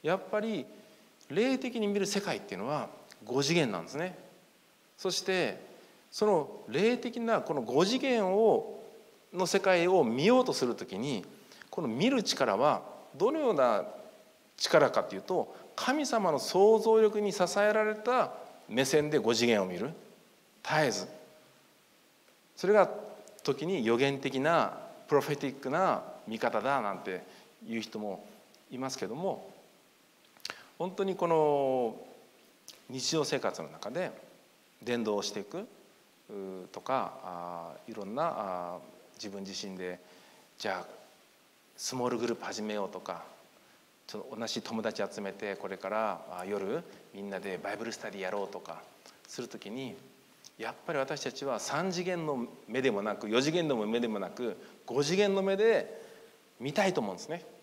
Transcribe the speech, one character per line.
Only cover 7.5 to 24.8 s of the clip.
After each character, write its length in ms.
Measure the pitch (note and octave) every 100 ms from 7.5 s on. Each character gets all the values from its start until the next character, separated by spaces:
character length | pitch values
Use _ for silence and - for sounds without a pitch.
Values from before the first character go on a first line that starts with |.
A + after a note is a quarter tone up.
の 80 | D3+
五 240 | A2+ B2
次 140 | F#3+ B3+
元 340 | C4+ A#3+ F#3+
を、 500 | G3 A3 C3+ - - - - - - _
の 120 | F3+
世 140 | F3+ G3
界 280 | F#3+ F3+ E3+
を 160 | F#3
見 220 | A#2+ A#2+
よ 160 | F3+ B3+
う 40 |
と 80 | B3
す 120 | C3+
る 100 | B2
と 100 | A#2
き 120 | - F#2+
に、 280 | C3+ A2+ D#2+ - - - -
こ 120 | -
の 60 | C#3
見 220 | A#2 A3+
る 140 | C4
力 340 | - - B2 G#2
は 240 | D3 A#2 - - -
ど 160 | C3 G#3
の 80 | D#4+
よ 120 | C4+
う 20 |
な 320 | D#3 B2+ G2+ - - - - - _ _ -
力 340 | - D#3+ C3
か 120 | -
と 120 | -
い 40 | F#3+
う 20 |
と、 340 | - F3+ - - -
神 300 | - - D4
様 260 | C#4 A#3 F#3
の 80 | D3
想 400 | - F3+ G3+ A3
像 220 | A3 A3
力 200 | G#3+ G#3
に 100 | G#3
支 120 | - F3 G3+
え 140 | G#3
ら 140 | G#3+
れ 100 | G#3+
た 360 | G#3+ B3 B3+ D3+ - - - -
目 160 | A2
線 260 | C3 D3+ D3
で 80 | D3
五 160 | A2
次 140 | A2+ A#2+
元 140 | G#2+
を 40 |
見 120 | F#2 F2+
る。 140 | B2 E3+ - - _ _ _ _
絶 180 | - D#3
え 100 | C#3+
ず。 160 | G2 F#2 - - - - _ _ _ _ _ _ _ _ _ _
そ 120 | - F3+
れ 60 |
が 160 | G#3 F3+ - - - - -
時 220 | - C3
に 200 | D#3 F#3
予 100 | A2
言 240 | A#2 C#3 C#3
的 200 | C3+ C3
な、 360 | D3 E3 G#2 -